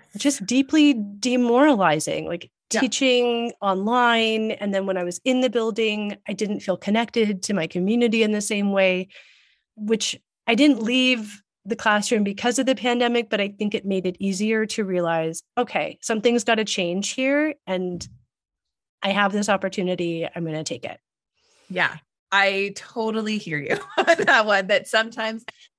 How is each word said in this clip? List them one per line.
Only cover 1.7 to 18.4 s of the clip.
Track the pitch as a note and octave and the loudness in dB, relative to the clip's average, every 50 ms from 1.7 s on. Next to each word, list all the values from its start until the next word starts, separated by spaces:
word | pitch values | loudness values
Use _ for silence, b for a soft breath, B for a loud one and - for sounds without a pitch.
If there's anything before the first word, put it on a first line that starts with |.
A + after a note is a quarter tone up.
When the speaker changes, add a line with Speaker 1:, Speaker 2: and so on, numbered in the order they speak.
| C4 G3 F#3 D#3+ D3+ D#3 - D#3 D#3 D3+ D#3+ | 6 6 4 4 4 2 0 -2 -4 -4 -4
Speaker 1:
like, | D#3+ E3+ F3 - - _ _ _ - - | -6 -8 -10 -10 -14 _ _ _ -4 -2
Speaker 2:
Yeah. | - | 0
Speaker 1:
teaching | C4+ G#3+ - - C#4 B3+ B3 B3 A#3+ A#3+ A#3+ A#3 A#3 A#3+ - - | 0 0 0 2 2 4 4 4 2 2 0 -2 -4 -6 -6 -4
online. | G3+ G3 F#3 F#3+ G3 A3 B3 B3 A#3+ A#3 A#3 A3+ A3+ A3 A3 A3 A3 A3 | -2 -2 0 0 0 0 2 4 4 4 4 4 2 0 0 -2 -2 -4
And | - - G#3 G3+ G3 | -4 -4 -4 -2 -2
then | F#3+ F#3+ | -2 -2
when | F#3+ F#3+ | -2 -2
I | F3+ F3 | -2 -4
was | F3+ F3 - - | -4 -6 -4 0
in | C4 B3+ B3+ | 0 2 2
the | B3+ B3 | 2 0
building, | G#3 A#3 A3+ A3+ G3+ A3+ A3 A3 G#3 G#3+ G#3 G3+ G3+ - - | 0 0 -2 -2 -2 -2 -2 -2 -2 -2 -4 -6 -8 -10 -10
I | - G3+ | -10 -6
didn't | - G#3+ G3 G#3 G3+ | -4 -4 -4 -4 -4
feel | - - F3+ | -4 -4 -4
connected | F3+ - G3+ G#3 A3+ A#3 G#3+ - A#3 A3 G#3 G3+ F#3 - | -2 0 0 0 0 0 0 0 0 2 0 0 -4 -4
to | - G#3 | -4 -2
my | F3+ D#3+ | -2 -2
community | F3 - F3 F#3 G3 A#3 A#3+ A#3+ A#3 A3 A3+ A3 | -2 -2 -2 0 2 2 2 2 2 2 2 2
in | G#3+ | 2
the | G#3+ G#3 | 0 -2
same | G#3 - G#3+ G3+ G3+ G3 | -2 -2 -2 0 0 2
way, | G3 G3 F#3+ F#3 F3+ F3+ F#3+ G3+ b b b b b b b b b b b b _ | 2 4 4 4 2 0 -4 -8 b b b b b b b b b b b b _
which | A3 G#3+ G#3 A3+ G#3+ - - - - _ _ _ _ - | -8 -4 -2 -2 0 -2 -4 -8 -10 _ _ _ _ -2
I | - A#3 | 0 4
didn't | G#3+ D4 D4+ C4 A3+ A3 | 6 6 6 6 4 0
leave | A3 B3 C4 B3+ B3+ B3+ A3+ G#3+ G#3 - - _ _ _ _ - | 0 2 2 2 2 2 0 -4 -10 -14 -20 _ _ _ _ -8
the | G3 A3+ | -8 -6
classroom | - - A3 G#3 G#3 G#3 - B3 G#3 G#3 | -2 2 2 2 2 2 0 0 0 0
because | G3+ G3 - - B3 A#3+ C4+ | 0 -2 -2 -2 0 0 2
of | B3+ | 2
the | C4 C4 | 0 0
pandemic, | - G#3+ A#3+ A#3+ A#3+ A#3+ A#3+ A#3+ A#3+ A3+ A#3 | 0 0 0 2 2 2 2 0 0 -2 -2
but | A3+ G3+ | -2 -2
I | G3+ G3+ | -2 -4
think | G3+ - G#3+ G#3 G#3+ | -4 -4 -4 -2 -4
it | A3 G3 | -4 -2
made | G3 F#3+ F#3+ F3+ | -2 -2 -2 -2
it | F#3 F3 - | -4 -4 -4
easier | G3 G3 F#3+ F3+ G#3+ A3 A3 A3 A3 | -4 -4 -2 0 0 0 0 0 -2
to | G#3+ - A3+ G#3 | -2 -4 -4 -4
realize, | F#3+ F#3 F3+ E3+ E3 E3 E3 D#3+ E3 E3 - - _ - | -2 -2 -2 0 0 0 0 -2 -2 -6 -8 -14 _ -4
okay, | B3 B3 - - F3 D3 - - _ | -4 -2 -2 -2 -4 -4 -4 -8 _
something's | - - A#3 G#3+ G#3+ A#3+ A#3+ A#3 - | -6 -4 -2 0 2 2 2 2 2
gotta | A#3+ A3+ A3 G#3+ | 2 0 0 0
change | G#3 - G3+ F3+ E3+ F3 G3 G3 - | -2 -2 -2 -2 -2 -2 -4 -4 -4
here | - C4 C4 C4+ C#4+ D4 D4+ D#4 - _ _ | -4 -2 0 0 2 0 0 -2 -4 _ _
and | F#3 F#3 F#3 F#3 F3+ F3+ - - - - - _ _ _ _ | -6 -4 -4 -4 -4 -6 -8 -10 -14 -18 -20 _ _ _ _